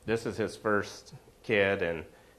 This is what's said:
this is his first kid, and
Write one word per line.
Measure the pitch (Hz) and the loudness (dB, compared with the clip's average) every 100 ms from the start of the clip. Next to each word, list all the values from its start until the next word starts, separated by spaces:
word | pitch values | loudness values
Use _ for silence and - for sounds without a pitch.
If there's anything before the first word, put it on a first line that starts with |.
| 107 | -4
this | 113 120 | -4 -4
is | 101 | -4
his | 98 - | -4 -2
first | 110 101 95 - - - - - | 2 2 0 -10 -18 -20 -20 -16
kid, | - 104 98 98 | 0 4 4 2
and | 85 82 80 - - | 0 -4 -8 -18 -20